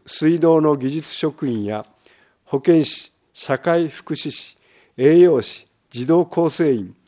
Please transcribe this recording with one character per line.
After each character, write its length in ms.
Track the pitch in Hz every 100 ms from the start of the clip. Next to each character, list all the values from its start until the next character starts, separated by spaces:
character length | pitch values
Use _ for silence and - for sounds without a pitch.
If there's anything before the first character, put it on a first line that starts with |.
| -
水 320 | - 156 170
道 220 | 165 160
の 160 | 156 143
技 140 | 131
術 240 | 151 147
職 340 | - 160 143 139
員 160 | 113
や、 220 | 101 107 107 _ _ _ _ _
保 160 | _ 139
健 240 | 135 165
師、 280 | 143 - - _ _
社 260 | - - 131
会 300 | - 170 160
福 260 | - -
祉 160 | 151 151
士、 260 | - - _ _ _ _ -
栄 240 | 131 165
養 220 | 180 143
士、 240 | 104 - _ _ _
児 160 | 120 127
童 200 | 170 175
構 240 | - 165
成 240 | - 165
員、 200 | 123 92 -